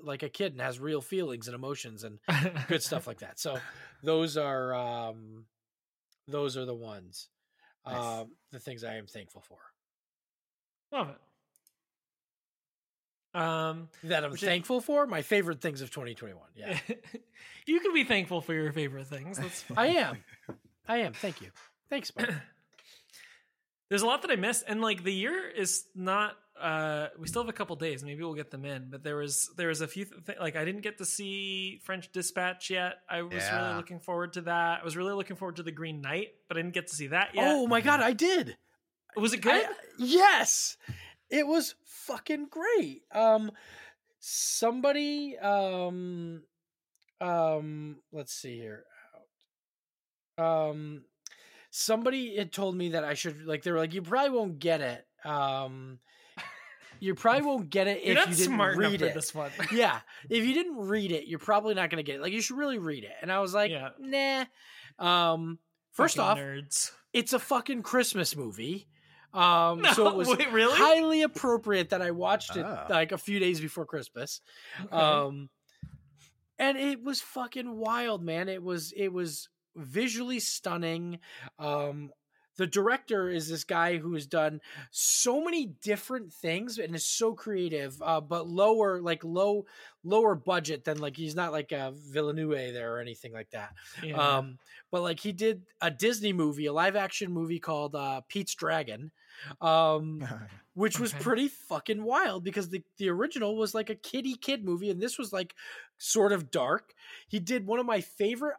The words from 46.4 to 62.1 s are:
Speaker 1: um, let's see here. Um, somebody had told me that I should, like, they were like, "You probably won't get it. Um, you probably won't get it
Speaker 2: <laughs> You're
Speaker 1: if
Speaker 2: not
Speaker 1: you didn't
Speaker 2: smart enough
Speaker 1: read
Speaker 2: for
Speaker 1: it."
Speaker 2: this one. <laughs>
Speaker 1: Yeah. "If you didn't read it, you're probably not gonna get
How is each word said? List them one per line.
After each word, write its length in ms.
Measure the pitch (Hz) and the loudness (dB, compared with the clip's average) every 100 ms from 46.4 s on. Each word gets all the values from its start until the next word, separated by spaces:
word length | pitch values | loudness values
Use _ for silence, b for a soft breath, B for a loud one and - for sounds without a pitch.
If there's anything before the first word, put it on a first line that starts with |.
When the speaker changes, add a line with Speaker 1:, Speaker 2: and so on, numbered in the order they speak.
| 147 _ _ _ _ _ _ - | -16 _ _ _ _ _ _ -8
Speaker 1:
um, 760 | 180 170 160 156 151 151 151 143 _ | -2 2 4 2 -2 -8 -10 -12 _
let's 200 | 156 135 | -12 -10
see 260 | - 135 120 | -10 -12 -12
here. 240 | 113 104 - - B B - _ _ _ _ _ _ _ _ _ _ - | -12 -14 -18 -20 B B -20 _ _ _ _ _ _ _ _ _ _ -2
Um, 680 | 165 160 156 151 151 151 - _ - B B B B | 2 2 2 -2 -8 -12 -16 _ -20 B B B B
somebody 640 | - - 220 233 262 247 208 | -4 0 2 2 0 -2 -4
had 140 | 190 | -4
told 220 | - 196 180 | -2 -2 0
me 140 | 175 | -2
that 140 | 160 | 0
I 120 | 151 147 | -2 -2
should, 300 | 175 151 160 | -4 -6 -4
like, 180 | 151 | -4
they 80 | 180 | 0
were 80 | 170 | 0
like, 140 | 160 | 0
"You 80 | 180 | -2
probably 260 | 170 240 277 | 0 2 2
won't 300 | 247 208 151 | 2 0 -2
get 220 | 165 160 | 0 2
it. 260 | 135 120 - _ 156 | 0 -6 -12 _ -4
Um, 720 | 147 139 135 135 131 131 127 B B B B B B B B B B | 0 0 0 -4 -8 -14 -18 B B B B B B B B B B
you 160 | 190 185 | -4 2
probably 260 | 226 262 | 6 6
won't 280 | 294 269 170 | 4 0 0
get 160 | 190 190 | 2 4
it 140 | 196 | 2
Speaker 2:
<laughs> 40 | 190 | 4
You're 60 | |
Speaker 1:
if 40 | 190 | 6
Speaker 2:
not 120 | 370 | 6
Speaker 1:
you 60 | 170 | 6
didn't 180 | 185 | 4
Speaker 2:
smart 220 | 240 196 180 | 4 4 4
enough 160 | 208 | 2
Speaker 1:
read 80 | 185 | 2
Speaker 2:
for 60 | 160 | 0
Speaker 1:
it." 60 | 151 | 0
Speaker 2:
this 180 | 151 | -4
one. 160 | 156 143 - | -6 -6 -6
<laughs> 100 | 160 | 0
Speaker 1:
Yeah. 280 | 226 220 117 - B B | 4 4 2 -6 B B
"If 160 | 226 226 | 0 2
you 80 | |
didn't 240 | 277 349 277 | 2 0 -4
read 340 | 196 214 196 | -2 0 0
it, 140 | 165 147 | -2 -4
you're 120 | 160 | -6
probably 340 | - 208 214 | 2 2 2
not 160 | 202 170 | 0 0
gonna 140 | 160 | -2
get 140 | 143 | -4